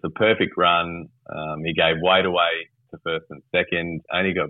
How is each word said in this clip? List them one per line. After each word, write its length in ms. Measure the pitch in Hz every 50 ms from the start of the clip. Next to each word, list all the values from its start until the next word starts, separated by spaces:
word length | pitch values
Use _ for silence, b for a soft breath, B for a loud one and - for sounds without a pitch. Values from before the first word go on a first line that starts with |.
| -
the 80 | 90
perfect 420 | - - 110 110 113 - 113 101 -
run. 520 | 87 90 87 87 85 85 85 85 85 82 - _ _ - -
Um, 360 | - 76 78 78 76 76 80
he 80 | 82 80
gave 220 | 87 82 82 82 80
weight 240 | 85 92 92 95 95
away 440 | 92 87 87 85 85 85 82 82 - _ _ _ _
to 80 | - - -
first 220 | 85 82 80 - -
and 100 | 78 69 - _ -
second, 460 | 90 90 - 90 85 85 85 82 80 - - -
only 200 | 90 95 95 85
got 160 | 87 82